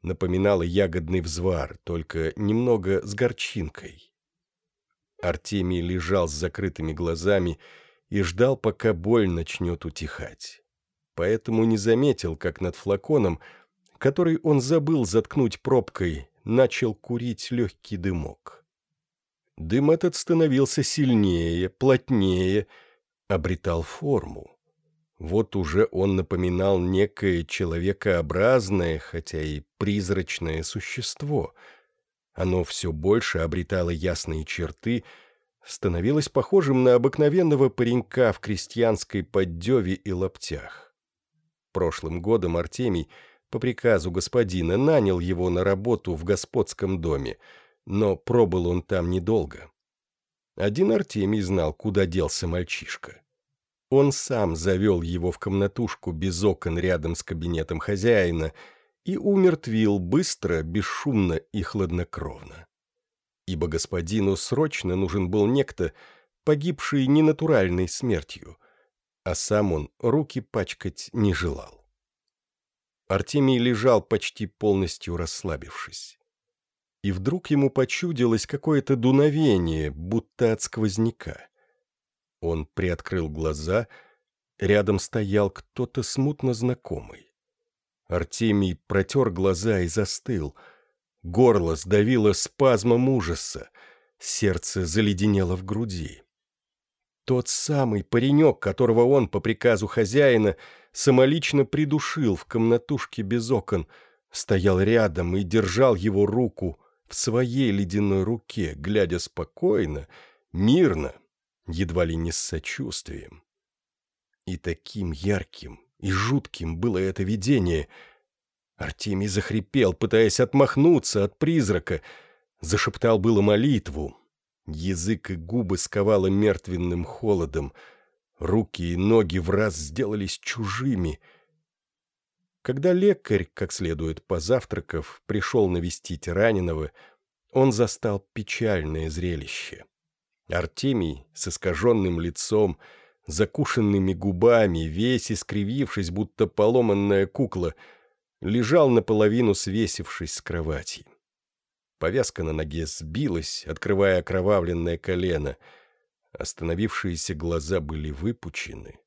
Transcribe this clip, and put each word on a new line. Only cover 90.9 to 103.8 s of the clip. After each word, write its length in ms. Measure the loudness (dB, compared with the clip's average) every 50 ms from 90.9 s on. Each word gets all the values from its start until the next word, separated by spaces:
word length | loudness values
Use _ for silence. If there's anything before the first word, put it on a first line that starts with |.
| _ _ _ _ _ _ -12
Горло 520 | -4 4 6 6 8 8 6 4 0 -2
сдавило 580 | -2 -2 2 4 4 4 4 4 4 4 4 2
спазмом 760 | 2 -2 -8 _ _ 4 4 4 4 4 2 2 4 4 2
ужаса, 600 | 2 0 0 -2 -6 -6 -6 -10 -12 -12 -14 -16 _ _ -20 -20 _ _ _ _ _ _
сердце 680 | -10 -8 -4 0 0 0 0 0 -4 -6 -4 -4 -4
заледенело 720 | -2 0 2 2 2 2 2 2 2 2 2 2 0 -2
в 80 | -6 -6
груди. 600 | -6 -6 -6 -4 -6 -6 -8 -10 -10 -12 -18 _ _ _ _ _ _ _ _ _ _ _ _ _ _ _ _ _ _ _ _ _
Тот 220 | -2 0 0 0 -2
самый 560 | -6 -6 -4 -2 0 0 2 2 0 -2 -2
паренёк, 560 | _ 0 2 2 4 4 6 6 6 4 2
которого 460 | -2 -4 0 2 2 4 6 6 6
он 240 | 6 6 4 2 2
по 100 | -2 -4
приказу 480 | -2 -2 -4 2 2 2 2 2 0 -2
хозяина 680 | 0 0 -2 2 4 4 6 6 6 6 4 4 2 0 -8 -20 -20 -20 _ _
самолично 720 | _ -2 2 4 6 6 6 6 4 0 -2 0 2 2 2
придушил 680 | 2 0 -2 0 0 0 -2 -2 -4 -4 -2 0 0 0
в 100 | -2 -4
комнатушке 760 | _ -2 0 2 4 2 2 0 -2 -6 -6 -6 -8 -8 -8
без 280 | -4 -2 -2 -4 0 0
окон, 380 | 0 0 0 -2 -4 -4